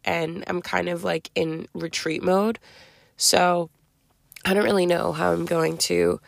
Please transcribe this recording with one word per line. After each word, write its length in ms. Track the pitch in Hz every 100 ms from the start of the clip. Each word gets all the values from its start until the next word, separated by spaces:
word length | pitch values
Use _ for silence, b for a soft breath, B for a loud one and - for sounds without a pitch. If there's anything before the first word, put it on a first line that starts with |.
and 400 | - 170 160 165 -
I'm 120 | 180
kind 300 | - 185 175
of, 120 | 175
like, 280 | 180 165 -
in 320 | - 165 160 -
retreat 500 | 170 165 - 160 160
mode. 360 | - 190 214 226 b b b b b -
So 540 | - 180 180 175 165 _ _ _ _ _ _ -
I 80 | 185
don't 120 | 196
really 200 | 220 202
know 280 | 175 170 175
how 200 | 156 180
I'm 140 | 170 170
going 320 | 165 160 165
to 420 | - 87 87 -